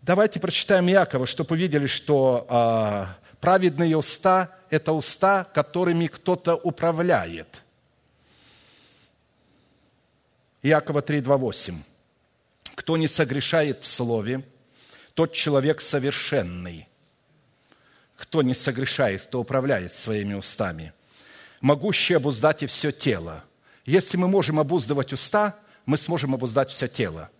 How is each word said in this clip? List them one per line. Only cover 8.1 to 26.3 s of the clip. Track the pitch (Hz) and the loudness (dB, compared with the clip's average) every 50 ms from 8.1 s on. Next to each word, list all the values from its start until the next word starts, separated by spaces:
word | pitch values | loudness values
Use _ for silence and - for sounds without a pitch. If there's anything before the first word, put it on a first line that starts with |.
| _ _ _ _ _ _ _ _ _ _ _ _ _ _ _ _ _ _ _ _ _ _ _ _ _ _ _ _ _ _ _ _ _ _ _ _ _ _ _ _ _ _ _ _ _ _ _ _ _ _ _ | _ _ _ _ _ _ _ _ _ _ _ _ _ _ _ _ _ _ _ _ _ _ _ _ _ _ _ _ _ _ _ _ _ _ _ _ _ _ _ _ _ _ _ _ _ _ _ _ _ _ _
Иакова | 135 156 151 147 - 156 147 139 | 2 2 2 2 0 -4 -4 -2
три, | - 147 147 | 0 -2 -2
два, | 131 127 143 | 2 2 2
восемь. | 135 131 117 98 - - - 87 80 73 _ _ _ _ _ _ _ _ _ _ _ _ _ _ _ _ - - | 2 2 -2 -4 -4 -6 -8 -8 -10 -12 _ _ _ _ _ _ _ _ _ _ _ _ _ _ _ _ -20 -16
«Кто | - - - 160 | -14 -4 -2 0
не | 165 160 151 | 0 0 0
согрешает | - - 160 127 131 143 - - - 165 151 147 131 135 - | 0 0 0 0 0 -4 -4 0 2 2 2 2 -2 -4 -4
в | |
слове, | - - - 123 117 117 113 101 110 127 135 139 - _ _ _ _ _ _ _ _ - - - _ _ | -6 -4 -2 -2 -2 -2 -2 -2 -2 -4 -6 -8 -12 _ _ _ _ _ _ _ _ -20 -20 -20 _ _
тот | - 165 165 - | 0 0 0 0
человек | - - 160 143 139 131 151 156 - - | -4 -2 2 2 2 4 2 0 0 -2
совершенный». | - - 143 127 139 139 - - - - 117 98 87 87 87 90 90 85 80 - _ _ _ _ _ _ _ _ _ _ _ _ _ _ _ _ _ _ _ _ _ _ _ _ _ _ | -4 -2 -2 -2 -2 -4 -4 -6 -2 0 0 0 -2 -6 -10 -10 -12 -12 -14 -18 _ _ _ _ _ _ _ _ _ _ _ _ _ _ _ _ _ _ _ _ _ _ _ _ _ _
Кто | _ - _ - 160 | _ -20 _ 0 2
не | 143 127 127 | 2 2 2
согрешает, | - - - 127 117 135 127 - - 139 113 98 95 - | 0 -2 -4 -2 -2 -4 -4 0 0 0 0 0 -2 -8
кто | - - 127 | -8 -6 -6
управляет | 117 - - 135 127 139 139 101 90 90 - | -6 -2 -2 -2 0 0 0 -2 -2 -6 -8
своими | - - - 110 107 101 101 101 | -10 -6 -4 -4 -2 -2 -4 -6
устами. | 98 95 - - - 110 92 85 80 80 78 - _ _ _ _ _ - - - - - - _ _ | -6 -6 -6 -4 -4 -4 -4 -4 -8 -14 -16 -18 _ _ _ _ _ -20 -20 -20 -20 -20 -20 _ _
«Могущий | - 131 147 143 131 214 180 - - - 180 | 2 2 2 2 2 -2 -2 -2 0 2 2
обуздать | 160 123 147 139 107 113 151 156 - - | 2 2 0 -4 2 2 2 2 2 -4
и | |
всё | 131 - - - 151 | -8 -6 -4 -4 -4
тело». | 143 - - 143 113 90 82 85 80 78 - _ _ _ _ _ _ _ _ | -6 -2 -2 -2 -2 -2 -4 -10 -12 -14 -18 _ _ _ _ _ _ _ _
Если | - 135 185 180 - - | 2 2 2 2 2 -2
мы | 180 180 180 | 0 0 2
можем | 190 196 165 - 156 151 | 2 2 2 0 0 0
обуздывать | 151 139 165 180 120 107 143 139 127 - - | 0 0 0 -2 -2 -2 -2 -2 -2 -4 -4
уста, | 127 - - - 208 208 208 208 - _ _ _ _ _ | -6 -6 -2 0 0 0 0 -4 -8 _ _ _ _ _
мы | - 139 151 | -2 -2 -2
сможем | - - 170 160 131 139 | 0 -2 -4 -2 -2 -2